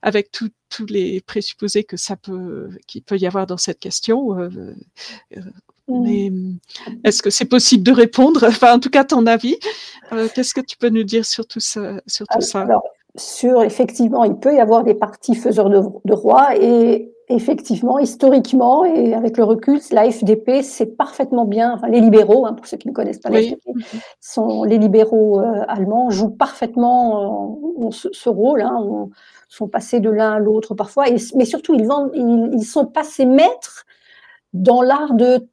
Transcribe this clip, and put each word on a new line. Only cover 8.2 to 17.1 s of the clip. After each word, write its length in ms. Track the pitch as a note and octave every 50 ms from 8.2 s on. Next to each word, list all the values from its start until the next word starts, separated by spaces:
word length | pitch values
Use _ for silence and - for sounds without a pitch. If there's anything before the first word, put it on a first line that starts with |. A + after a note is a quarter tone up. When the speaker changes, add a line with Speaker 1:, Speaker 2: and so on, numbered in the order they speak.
| C4 C#4+ E4 D4 A#3 A3+
Speaker 1:
Enfin, 280 | A#3 - - A#3+ A#3+
en 40 | A#3+
tout 120 | B3+ C#4
cas, 120 | - C#4+ C4+
ton 220 | C#4 D#4+ C4 A3+
avis, 320 | A#3 A3+ A3 - A#3+ D4 A#4 - G#4 G#4+ - - - - - _ - -
euh, 160 | A3+ A3+ A3 -
qu'est-ce 200 | - B3+ - -
que 80 | C#4
tu 160 | C4 - - _
peux 120 | - A#3+
nous 140 | A3+ A3+ A3+
dire 220 | G3 G#3+ A3+ A3
sur 200 | - - - A3+ _
tout 120 | - A3+
ça, 400 | - - - G#3+ G#3 G3 G3+ G3 -
sur 220 | - - - G#3+ -
tout 100 | - A3+
Speaker 2:
Alors, 60 | F4
Speaker 1:
ça ? 180 | - - G3
Speaker 2:
alors, 220 | F#3+ G3+ A3+ G3 - - - _ _ _ _ -
sur, 460 | - - - - - A#3+ B3+ B3 A3+
effectivement, 600 | G#3+ G#3 - B3+ - - - A#3+ A3+ A#3 C4 A#3
il 120 | G#3 G3
peut 200 | - - C4 D4
y 40 | C#4
avoir 240 | A#3 G#3 A3+ A#3 A#3+
des 100 | A#3+ G#3
partis 420 | - - G3 - - - - A#3
faiseurs 340 | - - B3+ A3 G3+ G#3 G3
de, 120 | G3+ G3 F#3+ G3 F#3+ - _
de 80 | F#3+ G#3+
roi 420 | - - - A3+ B3+ C4+ C#4+ A#3+
et 560 | G#3 G3 A#3 A#3+ A#3 A#3 A#3 A#3 A3+ - -